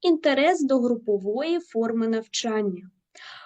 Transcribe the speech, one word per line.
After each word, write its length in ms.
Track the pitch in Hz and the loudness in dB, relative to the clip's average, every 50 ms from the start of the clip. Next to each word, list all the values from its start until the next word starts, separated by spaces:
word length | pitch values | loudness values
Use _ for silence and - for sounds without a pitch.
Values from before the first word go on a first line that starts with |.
інтерес 640 | - 370 330 311 330 302 277 262 277 320 359 339 302 | 0 2 2 2 2 2 2 4 4 4 2 2 2
до 160 | 262 269 262 | 2 2 2
групової 800 | 240 240 240 226 - - 208 202 185 202 214 247 294 330 339 349 | 2 2 0 -2 0 -2 -2 0 0 -2 -4 -2 -2 -2 -2 -4
форми 480 | 339 - - 226 226 226 226 233 226 226 | -4 -4 -4 -2 -2 0 0 0 0 0
навчання. 800 | 226 226 226 - - - - 233 220 214 208 202 185 180 - - _ _ _ _ - - - - - - - | -2 -2 -4 -6 -8 -6 -4 -2 -2 -2 -2 -2 -4 -6 -10 -18 _ _ _ _ -20 -20 -20 -20 -20 -20 -20